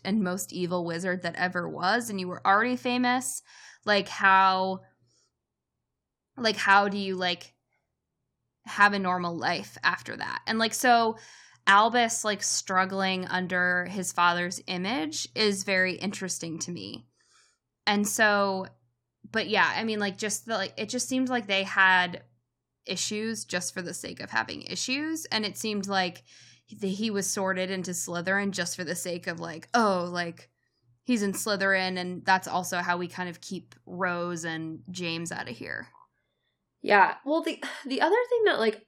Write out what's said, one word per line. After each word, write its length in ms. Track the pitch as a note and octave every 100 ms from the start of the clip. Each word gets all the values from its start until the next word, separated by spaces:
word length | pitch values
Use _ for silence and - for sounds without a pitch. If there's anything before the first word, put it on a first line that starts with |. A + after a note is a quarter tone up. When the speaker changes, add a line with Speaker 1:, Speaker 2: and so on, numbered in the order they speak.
Speaker 1:
and 180 | F#3+ A3
most 300 | F#3 F#3 -
evil 320 | - F3 F3+ E3+
wizard 360 | E3 F#3 F3+
that 140 | F3 E3+
ever 340 | F3+ F3+ E3
was, 400 | D3+ F3+ A#3 A#3
and 100 | G3
you 80 | F3+
were 180 | F3+ F#3+
already 300 | G3 A#3+ B3
famous, 640 | B3 B3 B3 B3+ - - - - - - G#3
like, 240 | G#3 G3
how, 720 | - G3 F#3+ F#3+ F#3 F#3+ F#3+ - _ _ _ _ _ _ _ _ _ _ _ _ _ _ -
like, 220 | A3 G#3
how 320 | G3+ G3 G3+
do 80 | G3+
you, 180 | F#3+ F#3
like, 380 | F3+ F3 - _ _ _ _ _ _ _ _ _ _ _ -
have 260 | - G3+
a 80 | G3+
normal 380 | F#3 F3+ F3 E3+
life 400 | C3 D#3+ - -
after 360 | - F3+ - A2
that? 240 | - - -
And, 140 | A3
like, 140 | A3+
so 420 | - B3+ A#3 A3+ A3 - - - _ -
Albus, 580 | G3+ A3+ A#3+ A3+ - G#3+
like, 180 | G#3
struggling 800 | - - - F#3 F#3+ F#3+ F#3+ F#3 F#3
under 600 | F#3 F3+ F3+ F3+ F3+ F3+
his 260 | G3 F3+
father's 500 | - F3 F3 F3 F#3+ -
image 600 | F3+ F#3+ C4+ D#4 - - -
is 280 | G#3+ G3
very 300 | G3 F#3 F#3
interesting 640 | E3+ G3 - F#3 - E3 D#3+
to 120 | -
me. 360 | F3 G2 - - _ _ _ _ _ _ _ -
And 180 | G#3 G#3
so, 640 | - G#3+ G3+ G3+ F#3+ F#3+ - _ _ _ _ -
but 160 | A3 F3+
yeah, 240 | G#3 D#3+
I 120 | D3 A3
mean, 140 | G#3+
like, 180 | G3+ F#3
just 280 | G#3+ G#3 -
the, 100 | G#3+
like, 180 | F#3+ -
it 120 | G#3
just 180 | B3+ -
seemed 220 | B3+ B3+
like 180 | B3 G3+
they 160 | G3
had 600 | F#3+ - F#3+ F#3 F3+ E3+ - _ _ _ _ _ -
issues 600 | F#3+ - G#3+ A3 A3 -
just 280 | F#3 F3+
for 80 | F#3
the 140 | E3+ -
sake 240 | - -
of 100 | -
having 320 | A2 A2 D#2
issues. 640 | - - - C4+ D#4 D#4+ -
And 180 | A3
it 140 | G#3 -
seemed 300 | A3 G#3 F#3+
like 360 | F#3+ F3+ F3 _ - - _ _
he, 220 | G#3+ G3
he 200 | G3 A3+
was 160 | G3+ F#3+
sorted 460 | G#3+ F#3+ F#3 F#3
into 200 | F#3+ F3+
Slytherin 600 | F3 - F3 F3 G3 G3+
just 240 | F3+ F3 -
for 80 |
the 100 | D#3+ F3+
sake 300 | F#3 F3 F3+
of, 140 | E3
like, 300 | E3 E3 -
"Oh, 340 | A#3+ A3 F3+ F3
like, 400 | F3 E3+ E3+ - _ _ _ _ _
he's 200 | - A#3+
in 100 | G3+
Slytherin, 640 | F#3+ A3+ G3+ G3 F#3+ F#3 F#3
and 260 | F3+ F3+ -
that's 220 | F#3+ -
also 300 | F3+ F3 F3+
how 180 | F3 F3
we 100 | F3
kind 200 | - F3+
of 120 | E3+
keep 320 | - F3+ - - -
Rose 560 | F3+ F#3 F3 F3 E3+ E3
and 360 | D#3+ D#3+ D#3+ -
James 400 | F3+ E3+ E3 E3+
out 180 | - -
of 60 | -
here." 320 | - - - - _ _ _ _ _ _ _ _
Speaker 2:
Yeah. 320 | - G3+ E3+ - C#4
Well, 160 | D#4+
the, 180 | E4 - - - -
the 140 | C4+
other 140 | D#4+ A4+ A#4+
thing 140 | A#4+ G4+
that, 140 | -
like, 260 | A3 -